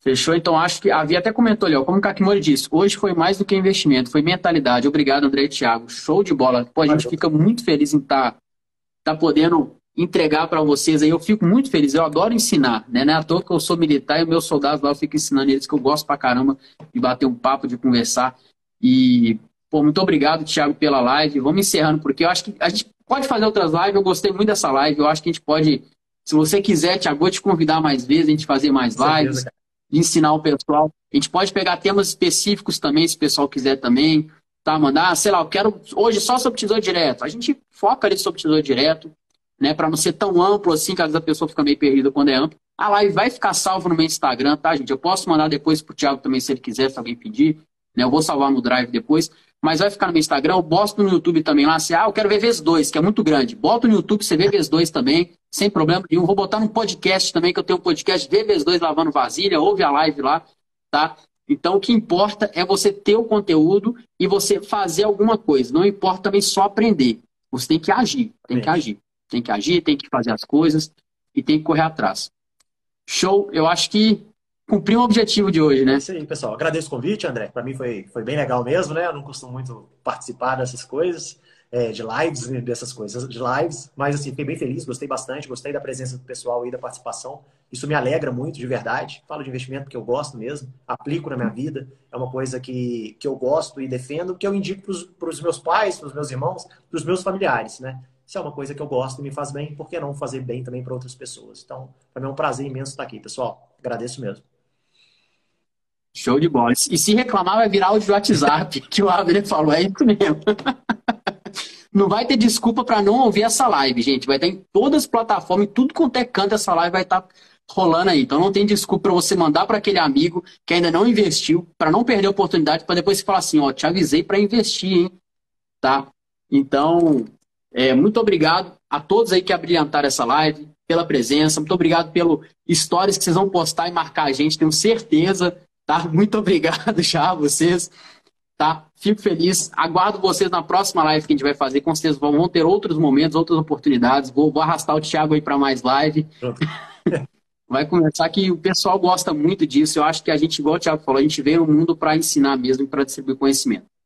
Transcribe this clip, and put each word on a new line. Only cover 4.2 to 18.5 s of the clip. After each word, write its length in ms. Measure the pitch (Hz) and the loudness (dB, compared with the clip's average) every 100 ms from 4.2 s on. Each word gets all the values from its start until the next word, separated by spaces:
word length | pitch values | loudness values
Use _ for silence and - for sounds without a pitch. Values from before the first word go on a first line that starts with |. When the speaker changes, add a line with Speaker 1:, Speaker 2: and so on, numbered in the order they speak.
Speaker 1:
mentalidade." 640 | 151 180 180 165 127 123 135 | 0 0 2 2 2 2 2
Obrigado, 380 | 151 139 139 143 | 2 2 2 2
André 180 | 139 | 2
e 60 | 143 | -2
Thiago. 380 | - 123 117 117 | 0 -2 -2 -4
Show 340 | - - 170 | -12 0 0
de 100 | 196 | 2
bola. 320 | 143 127 123 120 | 2 2 2 -2
Pô, 160 | - | 0
a 60 | 151 | 2
gente 160 | 151 | 2
Speaker 2:
Valeu. 60 | - | 0
Speaker 1:
fica 180 | 165 165 | -2 0
muito 340 | 156 175 233 | 2 2 2
feliz 300 | - 147 147 | 0 0 2
em 60 | 151 | 0
tá, 360 | 139 135 127 - _ _ _ _ _ _ | 0 0 0 -4 _ _ _ _ _ _
tá 120 | - 156 | -6 0
podendo 600 | 160 147 165 165 131 - _ - | 2 4 4 2 0 -8 _ -6
entregar 520 | 170 180 156 151 160 | -2 0 2 0 0
pra 140 | 165 | 0
vocês 400 | 156 143 - 156 | 2 2 2 4
aí. 60 | 151 | 4
Eu 100 | 165 | 2
fico 260 | 160 214 170 | 0 2 4
muito 240 | 226 277 | 2 2
feliz, 240 | 165 143 | 0 2
eu 100 | 147 | 2
adoro 300 | 156 147 202 | 0 2 2
ensinar, 500 | 233 - 175 131 113 - | 0 2 2 2 0 -2
né? 160 | 123 139 | 0 2
Não 80 | |
é 40 | 160 | 0
à 60 | |
toa 200 | 156 170 | 0 -2
que 80 | - | 0
eu 80 | 170 | -4
sou 180 | - 170 | 0 0
militar 420 | 160 143 - 151 | 2 0 0 -2
e 60 | 165 | 2
meus 200 | 165 156 | 0 0
soldados 360 | 147 139 151 | 0 0 0
lá, 80 | 143 | 0
eu 60 | 143 | 0
fico 200 | 151 151 | -2 -4
ensinando 360 | - 139 135 | 0 0 2
eles, 160 | 135 - | 0 0
que 60 | |
eu 60 | 147 | 0
gosto 260 | 127 151 - | 0 -2 -2
pra 100 | 139 | -2
caramba 400 | 127 123 135 135 _ _ - | 0 2 0 -2 _ _ -10
de 80 | 123 | -2
bater 280 | 127 123 139 | -2 0 0
um 80 | 117 | 0
papo, 320 | 131 135 131 | -2 -2 -4
de 100 | 120 | -4
conversar. 580 | 135 120 117 - 127 - _ | 0 2 0 -2 -2 -4 _